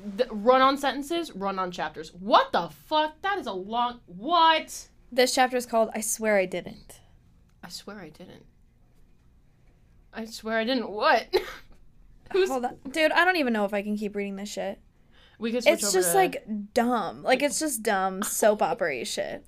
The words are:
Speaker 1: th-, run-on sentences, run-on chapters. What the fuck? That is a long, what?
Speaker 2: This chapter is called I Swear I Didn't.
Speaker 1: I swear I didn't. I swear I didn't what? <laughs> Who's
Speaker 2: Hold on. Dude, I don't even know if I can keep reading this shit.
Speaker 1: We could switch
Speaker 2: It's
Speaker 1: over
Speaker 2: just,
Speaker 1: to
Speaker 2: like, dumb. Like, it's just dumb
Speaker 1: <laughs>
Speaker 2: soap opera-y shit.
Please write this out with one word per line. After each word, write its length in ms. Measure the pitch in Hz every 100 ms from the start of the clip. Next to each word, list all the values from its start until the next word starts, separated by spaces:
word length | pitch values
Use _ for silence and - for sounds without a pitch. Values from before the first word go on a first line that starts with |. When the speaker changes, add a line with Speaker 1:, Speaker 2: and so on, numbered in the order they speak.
| 202 196
Speaker 1:
th-, 120 | 254
run-on 460 | 214 214 262 262 277
sentences, 540 | 277 247 285 339 339 190
run-on 360 | 196 190 180
chapters. 420 | 180 156 151 165
What 380 | 175 196 330 539
the 180 | 202 170
fuck? 520 | - - 311 311 311
That 160 | 381 392
is 80 | 247
a 80 |
long, 460 | 190 196 233 240 240 -
what? 840 | 175 247 339 330 320 320 - - _ _
Speaker 2:
This 240 | 247 254 269
chapter 220 | 254 254
is 80 | 247
called 240 | 226 220
I 80 | 214
Swear 360 | - - 220 208
I 80 | 180
Didn't. 560 | 180 - - - - _ - _ _ _ _
Speaker 1:
I 60 | 175
swear 300 | - - 202
I 100 | 156
didn't. 360 | - 185 - - _ _ _ _ _ - _ _ _ _ _ _ _ _ _ _
I 120 | 208 226
swear 320 | - 214 226
I 80 | 220
didn't 240 | 262 208
what? 380 | 208 285 240 - - - - - -
<laughs> 500 | - - - - -
Who's 160 | 381 370
Speaker 2:
Hold 160 | 262 247
on. 120 | - 269
Dude, 200 | 320 311
I 120 | 320
don't 140 | 349 359
even 160 | 254
know 120 | 220 202
if 80 |
I 80 | 208
can 140 | 208 208
keep 200 | 208 208
reading 200 | 202 196
this 140 | 208
shit. 300 | - 190 214 _ _ _ _ - -
Speaker 1:
We 80 | 226
could 120 | 240
switch 100 | 247
Speaker 2:
It's 100 | 320
Speaker 1:
over 140 | 254 370
Speaker 2:
just, 140 | 349
Speaker 1:
to 60 | 370
Speaker 2:
like, 280 | 359 - - 214 202
dumb. 480 | - 233 240 165 113
Like, 220 | 147 254
it's 160 | 285 -
just 240 | 311 226
dumb 400 | 214 196 190 185
Speaker 1:
<laughs> 0 |
Speaker 2:
soap 380 | - - 214 208
opera-y 420 | 180 170 165 127
shit. 400 | 202 - 73 240